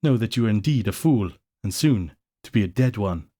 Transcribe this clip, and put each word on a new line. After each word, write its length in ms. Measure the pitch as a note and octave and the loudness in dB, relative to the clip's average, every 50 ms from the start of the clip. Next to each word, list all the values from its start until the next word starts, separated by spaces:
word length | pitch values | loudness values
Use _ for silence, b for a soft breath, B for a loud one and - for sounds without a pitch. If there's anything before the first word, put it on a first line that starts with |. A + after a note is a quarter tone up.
know 140 | - D#3 C3+ | 2 2 2
that 200 | A#2+ A2+ A2+ - | 2 0 -2 0
you 100 | - A#2 | 0 0
are 40 | A2 | 2
indeed 380 | G#2+ G#2+ G2+ D3+ D3+ B2+ G#2+ G2+ | 2 2 2 0 0 0 0 -2
a 40 | |
fool, 400 | F#2 - - D#3+ D3 A#2+ G2+ F2 D#2+ _ _ _ _ _ | -4 -2 0 2 2 2 0 -2 -6 _ _ _ _ _
and 100 | _ G2+ | _ -8
soon 400 | F#2 - - D#3 C3+ G#2 F#2 D#2+ - _ _ _ _ _ | -6 0 2 2 2 2 0 -6 -10 _ _ _ _ _
to 100 | _ - | _ -4
be 100 | - A#2 | 0 0
a 60 | G#2 F2+ | 0 0
dead 280 | - - B2+ B2+ G#2+ | 0 0 0 0 0
one 320 | G#2 G2+ F#2+ F2 E2 D#2 _ _ | -2 -4 -4 -4 -4 -8 _ _